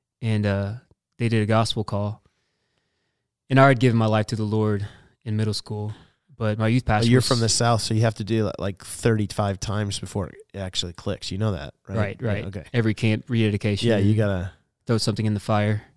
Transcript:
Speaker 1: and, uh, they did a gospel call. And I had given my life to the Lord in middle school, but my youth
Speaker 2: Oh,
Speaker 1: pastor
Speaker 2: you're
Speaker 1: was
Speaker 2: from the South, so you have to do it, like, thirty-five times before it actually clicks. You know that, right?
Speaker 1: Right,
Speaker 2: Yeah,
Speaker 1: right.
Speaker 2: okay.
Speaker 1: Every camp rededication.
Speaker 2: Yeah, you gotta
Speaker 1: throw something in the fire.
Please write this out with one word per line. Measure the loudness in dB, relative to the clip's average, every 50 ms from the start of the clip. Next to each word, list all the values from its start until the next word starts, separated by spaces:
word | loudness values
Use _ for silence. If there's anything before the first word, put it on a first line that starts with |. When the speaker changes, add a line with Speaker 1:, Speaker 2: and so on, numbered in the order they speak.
| _ _ _ _
Speaker 1:
and, | -2 0 0 2 2
uh, | 0 0 0 -2 -4 -6 -10 -14 _ _ _ _ _ _ -4
they | -2 0
did | 2 2
a | 2
gospel | 2 2 2 2 0 -2 -4 -6
call. | -4 -4 -4 -4 -4 -6 -8 _ _ _ _ _ _ _ _ _ _ _ _ _ _ _ _ _ _ _ _ _ _ _ _ _ 2
And | 6 6
I | 8 8
had | 6 6
given | 4 4 4
my | 4 2
life | 2 2 2 0
to | -2 -4
the | -4
Lord | -2 -2 0 0 0 0 0 -2 -4 -8 -12 -16 _ _ _ _ -8
in | -4 -2
middle | -2 -2 -2 -2
school, | -4 -8 -10 -10 -8 -8 -10 -10 -12 -18 _ _ _ _ _ -10
but | -6 -4 -2 -2 0
my | 0 2
youth | 2 2 2
Speaker 2:
Oh, | 2
Speaker 1:
pastor | 2 2 4 6
Speaker 2:
you're | 6 4
Speaker 1:
was | 4 2
Speaker 2:
from | 0 0
the | 0 0
South, | 0 2 2 2 2 2
so | 0 0 0
you | 2
have | 2 2 0
to | -2 -4
do | -2 0 0 0 -2
it, | -4 -4
like, | -6 -6 -6 -10 -14
thirty-five | -16 -8 -2 0 2 2 2 0 -2 -2 -2 -2 -2 -2 -4
times | -6 -4 -4 -2 -2 -4 -4 -6
before | -8 -8 -6 -6 -6 -8
it | -10 -18 -20 _ -12 -10
actually | -10 -6 -6 -6 -6 -6 -10
clicks. | -10 -8 -8 -6 -6 -8 -8
You | -4 -2
know | -2 -2
that, | -2 -4 -6 -12 -14 _ _ -6
right? | -4
Speaker 1:
Right, | -2 -2 -4 -4 -6
Speaker 2:
Yeah, | -4 -4
Speaker 1:
right. | -4 -4 -6
Speaker 2:
okay. | -8 -10 -12 -10 -4 -2
Speaker 1:
Every | 0 0 0 0
camp | 0 0 0 0 0 -2 -2
rededication. | 0 2 2 2 0 0 0 -2 -2 0 2 2
Speaker 2:
Yeah, | 2 4
you | 4 4 4
gotta | 4 2 0 -2 -2 -4 -8 -10 _ _ _ _ _ _
Speaker 1:
throw | -2 0 0
something | 0 0 -2 0 -2
in | -2 -2
the | -2
fire. | -2 0 0 2 2 2 0 -2 -4 -10 _